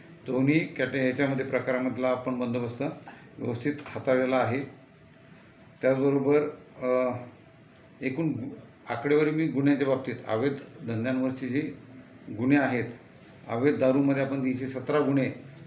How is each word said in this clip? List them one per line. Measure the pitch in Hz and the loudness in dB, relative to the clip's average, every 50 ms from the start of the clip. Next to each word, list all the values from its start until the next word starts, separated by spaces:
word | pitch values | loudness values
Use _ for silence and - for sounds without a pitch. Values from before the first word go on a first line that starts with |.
| - - - - - | -20 -20 -20 -14 -8
दोन्ही | 131 123 127 135 143 151 165 170 | -2 0 2 4 4 4 4 2
कॅटे-, | - - - 131 127 139 139 131 | 0 -2 -2 -2 -2 0 0 0
याच्यामध्ये | 127 127 139 143 135 135 127 131 | 0 2 2 0 0 0 -2 -2
प्रकारामधला | - 131 120 120 131 127 127 127 127 113 123 127 127 | -2 -2 -2 0 0 0 0 0 -2 -2 0 0 0
आपण | 127 123 - 135 127 123 | 0 0 -2 -4 -4 -2
बंदोबस्त | 123 117 120 123 120 117 - - 143 - - - - - - - - - - - | -2 -2 -2 -2 -4 -4 -4 -4 -6 -6 -6 -8 -14 -18 -20 -20 -20 -18 -12 -8
व्यवस्थित | - 123 113 113 - 147 147 - - | -6 -4 -4 -2 -2 -2 -4 -4 -8
हाताळलेला | - - 110 - 135 131 127 131 127 131 | -10 -10 -4 0 2 2 2 2 2 2
आहे. | 127 117 110 123 139 - - - - - - - - - - - - - - - - - - - - - - - - | 2 2 0 0 -4 -4 -8 -12 -18 -20 -20 -20 -20 -20 -20 -20 -20 -20 -20 -20 -20 -20 -20 -20 -20 -20 -20 -6 0
त्याचबरोबर, | - 131 135 135 139 139 139 139 135 143 147 151 147 - - - - - - - | 2 2 4 4 4 2 2 2 4 4 4 4 2 0 -4 -10 -16 -20 -12 -6
अ, | 127 127 127 127 127 123 120 120 - - - - - - - - - - - - - - - - - | -2 0 2 2 2 0 -2 -4 -8 -14 -18 -20 -20 -20 -20 -20 -20 -20 -20 -20 -20 -20 -12 -6 -6
एकूण | 131 131 156 165 151 | -4 -2 -2 -2 -2
गु-, | 120 110 117 - - - - - - - - - | -2 -4 -6 -8 -10 -12 -16 -20 -20 -14 -10 -8
आकडेवारी | 117 117 127 143 147 151 156 151 | -6 -2 2 4 4 4 4 4
मी | 156 160 160 | 2 2 0
गुन्ह्यांच्या | 143 120 135 139 143 143 127 139 135 | 0 2 2 4 4 4 4 2 2
बाबतीत, | 135 131 - 127 110 - - | 0 0 -2 -4 -8 -8 -4
अवैध | - 110 113 131 143 139 139 - - - - - | -2 -2 0 0 0 -2 -4 -10 -14 -16 -12 -8
धंद्यांवरचे | 117 113 107 117 131 131 131 131 131 127 - 135 123 | -6 -4 -2 -2 -2 -2 0 -2 -2 -4 -4 -4 -4
जे | 123 147 - - - - - - - - - - - - - - 107 104 | -2 -2 -2 -4 -6 -12 -16 -20 -20 -20 -20 -20 -20 -20 -16 -10 -6 -2
गुन्हे | 123 131 143 143 | 2 4 4 4
आहेत, | 135 123 123 120 - - - - - - - - - - - - - - | 4 2 0 -2 -2 -4 -8 -14 -20 -20 -20 -20 -20 -20 -20 -16 -8 -6
अवैध | 113 117 - 113 117 | -2 2 2 2 4
दारूमध्ये | 113 131 131 131 143 139 139 135 135 131 | 4 4 4 4 4 4 4 2 2 0
आपण | 131 139 135 127 | 0 -2 -2 -2
तीनशे | 131 123 120 135 131 | -2 -2 -2 -4 -6
सतरा | 131 127 - - 147 151 | -6 -6 -2 0 2 2
गुन्हे | 139 135 139 135 127 107 - - - - - - - | 4 4 2 2 2 0 -2 -8 -14 -20 -20 -20 -12